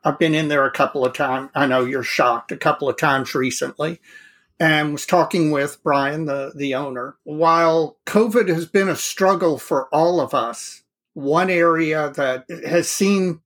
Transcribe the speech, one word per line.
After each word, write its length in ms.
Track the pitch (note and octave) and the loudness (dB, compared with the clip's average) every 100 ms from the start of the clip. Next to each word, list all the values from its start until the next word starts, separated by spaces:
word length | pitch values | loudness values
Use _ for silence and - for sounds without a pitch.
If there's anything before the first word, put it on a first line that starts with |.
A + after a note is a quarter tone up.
I've 160 | D#3 C#3+ | -2 0
been 160 | E3 D#3 | 2 2
in 120 | D3+ | 0
there 180 | D3 C3+ | 2 0
a 60 | |
couple 320 | - B2+ C#3+ | 0 -2 0
of 100 | B2+ | -2
times. 360 | B2+ C#3 C3 C3+ C#3+ | 0 -2 -2 -4 -2
I 100 | C#3 | 2
know 200 | B2+ B2+ | 2 0
you're 180 | C3+ | -2
shocked, 480 | A#2+ - B2+ A#2 - | -4 0 2 2 -4
a 60 | C#3+ | -4
couple 300 | D3+ D3+ C#3 | -2 0 -2
of 100 | - | 0
times 360 | D#3 C3+ B2+ | 0 0 -2
recently, 680 | C#3 C3 - C#3+ - D#3 E3+ _ - - _ _ - | -2 -2 -2 -6 -6 -6 -8 _ -20 -20 _ _ -2
and 340 | D#3+ D3+ D3+ | 2 2 0
was 140 | D3 - | -4 2
talking 420 | F3+ D#3 F#3 D#3 | 2 4 2 0
with 320 | D3 C#3+ - | 0 -2 -4
Brian, 420 | D#3+ C#3+ C#3 D3+ D#3 | 0 0 0 -4 -6
the, 260 | C#3 C#3 C#3+ | -6 -8 -6
the 200 | C#3+ C3 | -4 -4
owner. 400 | C#3+ B2+ C3 - | -4 -8 -10 -14
While 720 | - D3+ E3 E3 E3 E3 D3+ - - | -10 0 2 4 4 2 0 -6 -2
covid 420 | G#3 A3+ A#3 F#3 | 2 2 2 2
has 200 | E3 E3+ | 0 0
been 220 | G3+ G3 | 0 0
a 60 | D3+ | -2
struggle 640 | - - F#3+ F#3 F3 C3+ | -6 0 2 4 2 0
for 300 | - - C4 | -2 -2 0
all 300 | D3 E3+ F3+ | 2 2 2
of 140 | B2+ C#3 | 0 -2
us, 480 | A2+ A#2 - - _ _ _ | -2 -6 -14 -18 _ _ _
one 360 | - C#3+ D#3+ F#3+ | -8 0 2 2
area 640 | F3 E3+ E3 D#3+ D#3 D3 C#3 | 2 4 2 0 -2 -4 -2
that 300 | C3+ B2+ - E3+ C#3+ | -2 -2 -8 -12 -2
has 200 | F3 E3 | 0 0
seen, 540 | - G3 G3 F#3 D#3+ | 0 2 2 0 -4